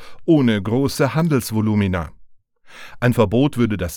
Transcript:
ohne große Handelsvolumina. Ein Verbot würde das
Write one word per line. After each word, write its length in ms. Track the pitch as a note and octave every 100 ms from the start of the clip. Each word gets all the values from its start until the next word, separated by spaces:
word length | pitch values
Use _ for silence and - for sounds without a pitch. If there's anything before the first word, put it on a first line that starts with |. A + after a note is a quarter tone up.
| - -
ohne 360 | - D#3 B2 G#2
große 520 | G2 A#2+ C#3 - C#3
Handelsvolumina. 960 | D#3 E3+ C#3 - A2 G#2+ G#2 G2 F2+ D#2+ - - - _ _ - - - -
Ein 140 | B2
Verbot 420 | A#2+ G#2 A2 C#3+ A2+
würde 220 | A2+ G2+
das 180 | F2